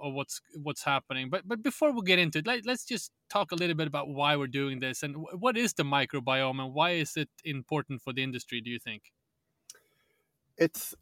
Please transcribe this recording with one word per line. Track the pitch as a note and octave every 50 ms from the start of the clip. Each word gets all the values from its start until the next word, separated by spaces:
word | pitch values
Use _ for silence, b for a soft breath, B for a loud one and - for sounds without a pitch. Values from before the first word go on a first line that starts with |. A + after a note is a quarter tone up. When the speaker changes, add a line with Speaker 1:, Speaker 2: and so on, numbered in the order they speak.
Speaker 1:
of | C#3+ C#3+ C3+
what's, | C#3 C3+ - - - _ _ -
what's | D#3 C#3+ D3 C#3 - -
happening. | C#3+ C#3 C3 - - C3 C3 C3 B2+
But, | F3 G3+ F#3+
but | F#3+ A#3+ G#3+
before | A3+ C4+ - - D#4 D4
we | B3+ A#3
get | F#3 F#3 F#3 F3+
into | F3 D3+ - D#3
it, | D#3
let, | A3+ B3+ A#3+ G3+
let's | A#3+ B3+ - -
just | - B3 F#3+ - - _ _ _ -
talk | - G#3 G3 -
a | F3
little | E3+ F3+ E3+ D#3+
bit | D#3 D#3+
about | D#3 C#3+ C#3+ C#3 D3
why | C#3 C#3 C#3+ D3 D3+
we're | C#3+ C#3
doing | B2+ B2 C#3 C#3 C#3 C3+ B2
this | C3 C3 B2 - D#3
and | C#3+ C#3
wh-, | D#3 D#3+ - F#3 F3
what | A3 B3+ A3
is | A#3 A#3+ G#3 -
the | - D3
microbiome | C#3 C#3 C#3 B2+ - - C#3 B2 C3 C3 C3+ C3+ C3 C3 C3+ C3
and | C3 C3
why | D3+ E3 F3
is | F3 E3 D3 - -
it | D#3+ D3 - _ - -
important | D#3+ C#3 C3+ - - D#3 D3 C#3+ - C3+ A#2
for | - C3+ A#2+
the | C3+ C3
industry, | C3 B2 B2 - - B2 A#2+
do | A2+ A#2+
you | A#2+ A2+
think? | - A#2 G#2+ G2+ _ _ _ _ _ _ _ _ _ _ _ _ _ _ - - _ _ _ _ _ _ _ _ _ _ _ _ _ _ _
Speaker 2:
It's | - E3 E3 - - - - - -